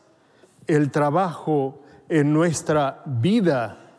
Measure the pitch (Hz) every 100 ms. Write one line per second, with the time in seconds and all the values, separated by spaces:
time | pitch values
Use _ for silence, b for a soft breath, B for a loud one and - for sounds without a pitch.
0 | _ _ b b b _ - 151 147 151
1 | 147 156 185 143 - 151 135 - B B
2 | B 165 143 151 175 151 - 151 139 -
3 | - 123 139 226 175 135 110 101 -